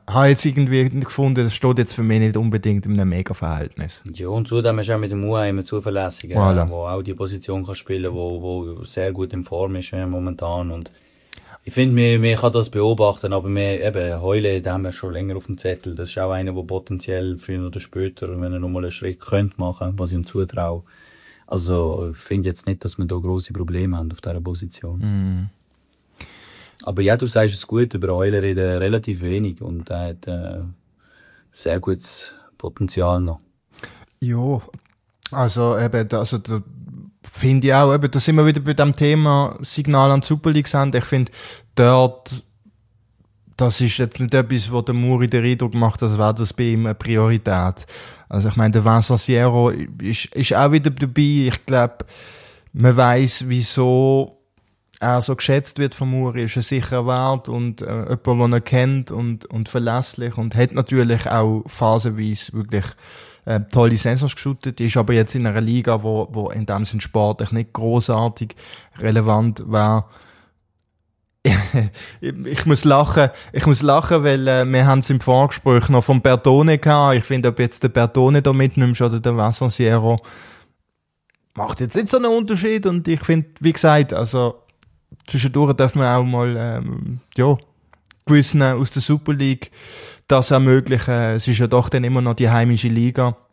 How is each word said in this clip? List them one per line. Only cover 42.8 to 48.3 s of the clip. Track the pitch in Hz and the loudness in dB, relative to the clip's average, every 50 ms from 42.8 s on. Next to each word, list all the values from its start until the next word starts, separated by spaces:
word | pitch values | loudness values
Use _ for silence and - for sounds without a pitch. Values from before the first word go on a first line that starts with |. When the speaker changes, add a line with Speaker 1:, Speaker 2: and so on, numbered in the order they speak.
| _ _ _ _ _ _ _ _ _ _ _ _ _ _ _ | _ _ _ _ _ _ _ _ _ _ _ _ _ _ _
Speaker 1:
das | - 127 120 - - | 0 0 0 2 2
ist | 127 117 - | 0 0 0
jetzt | - 123 113 - - | -2 -4 -4 -2 -6
nicht | 127 117 127 | -4 0 2
etwas, | 135 123 113 131 120 98 110 | 0 2 2 -2 -2 -2 -2
wo | 123 120 | -4 -4
der | 110 127 120 | -2 -2 -2
Muri | 120 120 127 127 120 123 117 | 0 2 2 2 2 2 2
den | 127 120 113 | 2 0 2
Eindruck | 123 123 120 127 113 104 | 0 0 0 -2 -2 0
macht, | 117 113 113 - - 123 | 0 0 0 0 0 -2
als | 110 107 | 0 2
wäre | 107 107 107 110 | 2 2 2 2
das | 113 113 104 - | 0 -4 -4 -2
bei | - 123 | -2 -2
ihm | 117 113 110 113 | 0 0 0 0
eine | 113 107 | -2 -4
Priorität. | - - 117 117 110 110 110 117 110 - 104 95 90 87 92 92 - - - - - - - - - _ | -6 -4 0 2 2 4 4 2 0 0 0 0 0 0 -2 -4 -6 -14 -20 -20 -20 -20 -20 -20 -20 _
Also | _ | _